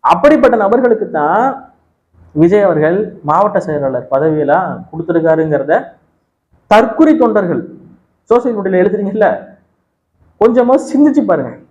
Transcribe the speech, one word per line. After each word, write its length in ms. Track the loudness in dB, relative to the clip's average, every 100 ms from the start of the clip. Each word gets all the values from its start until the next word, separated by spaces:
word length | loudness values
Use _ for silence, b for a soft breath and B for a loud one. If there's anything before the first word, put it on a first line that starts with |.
அப்படிப்பட்ட 520 | 2 2 4 4 2 2
நபர்களுக்கு 440 | 0 0 0 -2 -2 -4
தான் 240 | -2 0 -2 -6 -16 _ _ _ _ _ _ 0
விஜய் 240 | 2 2 2
அவர்கள் 300 | 0 0 -2 -4 -8 -2
மாவட்ட 280 | 0 0 -2 -4
செயலாளர் 420 | -4 -4 -6 -4
பதவியெல்லாம் 580 | -2 0 0 0 0 -2 -10 -12
கொடுத்துருக்காருங்கிறத 840 | -12 -4 -2 0 0 0 -4 -2 -4 -4 -20 _ _ _ _ _ _ _
தற்குறி 420 | 2 2 2 2 4
தொண்டர்கள் 400 | 2 0 -2 -6 -8 -20 -20 _ _ _ _
சோசியல் 280 | 0 0 -4
மீடியால 240 | -2 0
எழுதுறீங்கல்ல, 440 | 0 -2 -4 0 0 -2 -10 -20 _ _ _ _ _ _ _ _
கொஞ்சமா 340 | 2 2 2 0 0
சிந்திச்சு 320 | 0 2 2 0
பாருங்க. 220 | -2 -4 -14 _